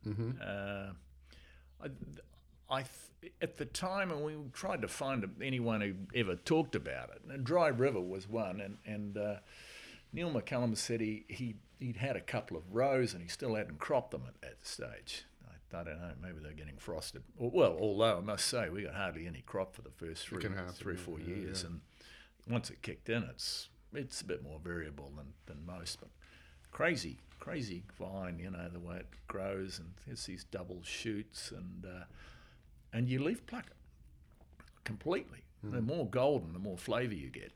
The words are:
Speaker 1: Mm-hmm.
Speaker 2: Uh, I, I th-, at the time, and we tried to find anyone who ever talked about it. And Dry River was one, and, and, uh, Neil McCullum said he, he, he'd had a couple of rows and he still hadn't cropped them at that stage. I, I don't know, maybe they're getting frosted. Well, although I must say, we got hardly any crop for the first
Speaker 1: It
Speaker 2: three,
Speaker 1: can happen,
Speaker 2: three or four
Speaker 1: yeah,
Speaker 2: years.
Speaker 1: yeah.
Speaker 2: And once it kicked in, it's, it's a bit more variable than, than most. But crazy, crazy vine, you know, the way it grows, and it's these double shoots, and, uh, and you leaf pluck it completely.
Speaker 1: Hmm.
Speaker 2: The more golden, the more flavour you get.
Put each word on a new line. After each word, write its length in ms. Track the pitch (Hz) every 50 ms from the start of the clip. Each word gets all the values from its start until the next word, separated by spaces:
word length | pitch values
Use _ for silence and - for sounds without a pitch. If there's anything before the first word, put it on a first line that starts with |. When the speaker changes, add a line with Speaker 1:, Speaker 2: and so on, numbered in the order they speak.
| -
Speaker 1:
Mm-hmm. 240 | 110 104 104 117 117 131 127 104
Speaker 2:
Uh, 480 | 101 101 101 98 101 101 98 98 98 95 - - - - - - - - - - - - - - - - -
I, 80 | - 139 131 - - - - - - - - - - - - - - -
I 140 | 135 135 135 131 - - - - - -
th-, 120 | - 170 - -
at 160 | - 165 165
the 80 | - 147
time, 440 | 139 - - 185 185 190 196 190 185
and 120 | 160 143 147
we 100 | 151 156 151 147 131
tried 300 | 127 - - - 196 147
to 60 | 107 92
find 360 | - - 143 135 135 123 98 95 95 -
anyone 380 | 110 135 131 123 117 117 110 107
who 140 | 101 101 95 92 98 - - 123
ever 160 | 113 95 90
talked 400 | 92 - - 160 156 160 123 -
about 360 | 95 - - 65 65 60 -
it. 120 | - - - -
And 120 | 135 139 131
Dry 240 | 117 165 180 170 151
River 320 | 123 113 127 139 123 98
was 280 | 90 90 92 95 95 101
one, 320 | 110 113 107 92 90 101
and, 180 | 101 98 104 - -
and, 300 | - 107 104 104 101 98
uh, 200 | 104 104 104 104 98 - - - - - - - - - - - - - -
Neil 180 | - - 175 170
McCullum 460 | 151 117 - - 139 123 123 117 110
said 240 | 104 - - 120 113
he, 240 | 113 110 107 107 - -
he, 280 | - 107 123 120 107 98 - - - -
he'd 200 | 135 123 113 92
had 180 | 123 - 120
a 40 | 92
couple 360 | - - - 110 - - 95
of 60 | 80 82 90 101
rows 380 | 117 131 139 139 127 127 113
and 100 | - 87
he 60 | 85 85
still 260 | - - - 123 110
hadn't 220 | 107 104 - 76 73
cropped 340 | - - 151 127 - -
them 100 | - 71 64
at 140 | 62 - -
that 260 | - 65 60 - -
stage. 600 | - - - - 62 55 50 - - - - - - - _ -
I, 300 | - - 80 - - -
I 80 | 85 85
don't 160 | 82 76 80
know, 120 | 87 87 80 64
maybe 160 | 80 92 87 78
they're 100 | 76 76 76
getting 240 | 76 76 76 69 69
frosted. 440 | - - 82 78 - - - 67 - - -
Well, 400 | - 120 123 - 180 143 98 82 80
although 380 | 101 110 98 101 113 113 104
I 40 | 87
must 240 | 92 107 104 95 -
say, 240 | - - 120 110 82
we 140 | 85 101 101
got 100 | 73 90
hardly 320 | 98 98 90 80 80 82
any 160 | 87 80 -
crop 320 | - - - 101 95 92 -
for 80 | -
the 80 | - -
first 340 | - - 85 82 80 - -
Speaker 1:
It 40 | -
Speaker 2:
three, 120 | - -
Speaker 1:
can 120 | - 107 95
happen, 180 | 98 90 90
Speaker 2:
three 220 | 87 - - 98 87
or 40 | -
four 200 | 87 85 82 78
Speaker 1:
yeah, 140 | 78 85 90
Speaker 2:
years. 280 | 104 95 92 95 92
Speaker 1:
yeah. 60 | 90 82
Speaker 2:
And 120 | 85 78 - - - - - - - - - - - _ - -
once 200 | 120 120 117 -
it 100 | - -
kicked 300 | - - 87 - - -
in, 120 | 113 120 110
it's, 440 | 123 123 - - - - - - - - - - -
it's 300 | - 143 139 123 - -
a 20 | -
bit 180 | - 76 73
more 160 | 65 71 78 76 78
variable 480 | 87 85 85 80 76 71 71 69 69 71
than, 200 | 73 71 67 71 - -
than 220 | - 82 71 78
most. 340 | 87 90 90 85 82 - -
But 80 | - - - - - - - - - - - - - -
crazy, 480 | - - 151 170 170 120 92 80 65 - - - - -
crazy 440 | - - - 143 123 104 90 87 98 104 - -
vine, 400 | 95 92 95 98 92 90 87 82
you 120 | 87 95
know, 160 | 92 87 87 87
the 80 | 87 87
way 160 | 87 87 87
it 120 | 90 - - - - -
grows, 520 | - - 98 95 98 98 95 95 95 90 -
and 120 | 82 85 92 - -
it's 180 | 135 120 117 -
these 200 | - 95 90 -
double 360 | - - 95 90 90 95 87 87
shoots, 680 | - - - - 113 107 101 113 - - - - -
and, 320 | - 92 90 90 92 90 90
uh, 200 | 95 90 90 87 - - - - - - - - - - - - - - - - - -
and 160 | 113 123 123
you 120 | 127 131
leaf 220 | 139 165 233 226 -
pluck 200 | - - 254 -
it 960 | - - - - - - - - - - - - - - - - - - - - - - - -
completely. 560 | - 107 101 - 151 180 233 - - - - - - - -
Speaker 1:
Hmm. 120 | - 104
Speaker 2:
The 100 | 120 123
more 240 | 110 117 151 175 139 98
golden, 460 | 95 127 127 139 143 123 87 80 82
the 40 | 87
more 200 | 98 104 92 87
flavour 340 | - - 107 117 127 117
you 160 | 104 80 67 64
get. 240 | 64 60 50 - -